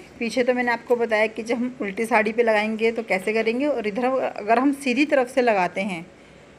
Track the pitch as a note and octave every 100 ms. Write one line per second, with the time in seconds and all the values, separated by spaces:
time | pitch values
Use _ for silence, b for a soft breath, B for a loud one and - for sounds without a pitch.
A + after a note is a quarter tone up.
0 | - - A#3 B3+ B3 B3 B3 A#3 - A#3+
1 | A#3 G#3+ A3 A3+ A3 A#3 B3 B3 G3+ G3
2 | A3+ A3 A3 A3+ A3+ G#3+ G#3+ A3 A3+ A3+
3 | A3 F#3+ G#3+ A3 A3 A#3+ D4 B3 G#3+ G3+
4 | B3 C4 B3+ - G#3 A#3 C#4 C#4 B3+ A#3+
5 | D4+ C#4 B3 C4 A#3+ G3+ F3 F#3+ G3+ E3+
6 | F3 - B B B